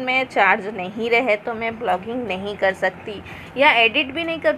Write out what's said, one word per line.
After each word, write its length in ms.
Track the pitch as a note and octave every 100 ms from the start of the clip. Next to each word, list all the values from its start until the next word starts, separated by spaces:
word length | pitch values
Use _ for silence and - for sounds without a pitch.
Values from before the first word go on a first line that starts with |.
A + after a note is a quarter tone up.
में 220 | B3+ C4 B3+
charge 420 | B3 F#3+ G#3+ G3
नहीं 420 | G#3+ F3+ A3 A#3
रहे 260 | A#3 B3+ G#3
तो 180 | B3
मैं 240 | A3 A3+ A3+
vlogging 460 | - F3+ G#3+ B3+ A3+
नहीं 280 | F#3 G3+ G3
कर 160 | F#3+
सकती, 480 | F#3+ F#3+ F#3 A3+ F#3+ - - - A#3+
या 140 | D4
edit 400 | A#3+ A3+ C#4 C4+
भी 100 | C#4+
नहीं 160 | E4 E4
कर 160 | D#4